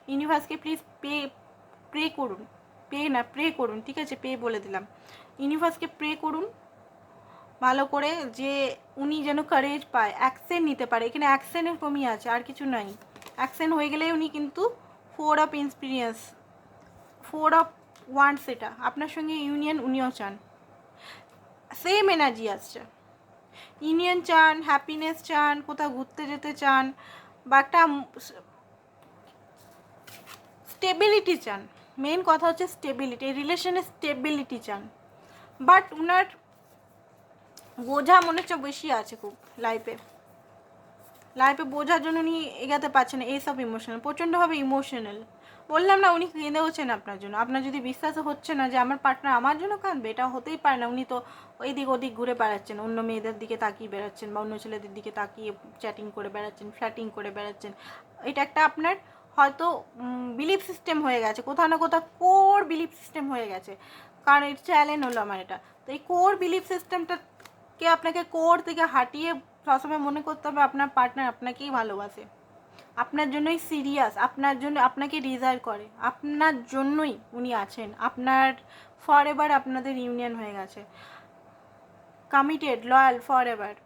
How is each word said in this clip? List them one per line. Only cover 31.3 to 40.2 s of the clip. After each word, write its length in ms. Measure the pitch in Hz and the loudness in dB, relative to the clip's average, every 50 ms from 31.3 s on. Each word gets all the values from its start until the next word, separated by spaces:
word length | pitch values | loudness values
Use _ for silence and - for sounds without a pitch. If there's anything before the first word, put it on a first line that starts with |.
| 349 - | 0 -2
চান। 300 | - 226 202 196 208 - - - - - _ - | -2 -6 -8 -8 -10 -14 -20 -20 -20 -18 _ -8
মেইন 220 | 269 294 320 370 359 | -4 -2 -2 0 4
কথা 220 | 349 320 320 - 330 | 4 4 4 4 2
হচ্ছে 200 | 330 339 359 359 | 0 0 -4 -6
স্টেবিলিটি, 580 | - - - 294 269 240 269 254 240 233 269 | -6 -8 -8 -8 -6 -4 -6 -6 -6 -6 -6
এই 80 | 269 269 | -6 -4
রিলেশনে 480 | 277 285 294 349 339 - 370 359 370 | -4 -4 -2 -4 -2 -2 -2 -2 -2
স্টেবিলিটি 760 | 359 - - - - 302 294 254 254 302 302 285 262 - 254 226 | -4 -6 -10 -8 -6 -6 -4 -4 -4 -4 -4 -4 -4 -6 -10 -12
চান। 300 | - - 208 202 208 220 - _ _ _ _ - - - - - - - - - | -8 -10 -10 -10 -10 -16 -20 _ _ _ _ -20 -20 -20 -20 -20 -20 -20 -16 0
But 220 | 262 294 359 381 381 - | 6 8 8 8 8 4
উনার 340 | 320 311 320 339 359 370 381 381 - - _ _ _ _ _ _ _ _ _ _ _ _ _ _ _ _ _ _ _ _ _ _ _ - - - - - | -2 -4 0 2 2 2 2 0 -4 -14 _ _ _ _ _ _ _ _ _ _ _ _ _ _ _ _ _ _ _ _ _ _ _ -20 -20 -20 -16 -14
বোঝা 420 | 247 233 269 285 285 294 359 359 | -8 -4 -2 0 6 8 8 8
মনে 200 | 349 339 320 349 | 8 6 0 -2
হচ্ছে 140 | 359 - 359 | -4 -4 -6
বেশি 360 | 302 262 285 277 - - 311 | -6 -6 -8 -10 -8 -4 -2
আছে 240 | 269 220 208 - 226 | -2 -2 -2 -6 -12
খুব 180 | 220 - 208 - - - - - - | -14 -14 -16 -16 -18 -20 -20 -12 -6
লাইফে, 380 | 226 226 226 220 220 226 226 226 - - - - | -4 -4 -4 -4 -6 -10 -12 -12 -16 -20 -20 -20